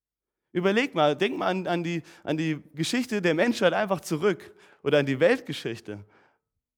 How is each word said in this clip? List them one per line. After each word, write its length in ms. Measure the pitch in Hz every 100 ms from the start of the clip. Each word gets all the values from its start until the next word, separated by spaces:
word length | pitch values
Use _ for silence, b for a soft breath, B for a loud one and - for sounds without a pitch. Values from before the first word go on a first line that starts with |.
| _ _ _ _ _
Überleg 440 | 170 185 208 269 185
mal, 200 | 147 143
denk 220 | 214 -
mal 100 | 190
an, 200 | 185 180
an 160 | 175
die, 200 | 170 170 - B
an 120 | B 160
die 260 | 165 151 -
Geschichte 480 | 147 160 240 247 208
der 120 | 175
Menschheit 380 | 160 233 233 185
einfach 300 | 180 208 190
zurück 520 | - 160 202 180 - - b b
oder 160 | 143 147
an 60 | 135
die 140 | 131
Weltgeschichte. 840 | 165 254 - - 127 113 - 104 101 b b b b _ _